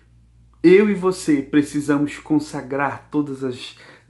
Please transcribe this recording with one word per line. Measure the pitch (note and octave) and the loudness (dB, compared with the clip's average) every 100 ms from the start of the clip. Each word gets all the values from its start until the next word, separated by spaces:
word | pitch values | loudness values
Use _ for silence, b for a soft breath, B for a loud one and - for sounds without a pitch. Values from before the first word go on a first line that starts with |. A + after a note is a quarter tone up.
| B _ _ _ _ _ | B _ _ _ _ _
eu | E3+ F#3 G#3+ | 6 6 6
e | F#3 | 0
você | F#3 F3+ - C#3+ | -2 -2 0 -2
precisamos | C3+ D3+ D3 D3 C#3+ C#3+ D3 - | 0 0 0 -2 -2 0 -2 -6
consagrar | - D3+ - D3 B2+ C#3 C#3 A2+ - | -2 -2 -2 -10 -8 -4 -4 -6 -8
todas | D3 C#3+ C3 | -4 -4 -6
as, | C3+ A#2+ - - B B B | -8 -8 -14 -20 B B B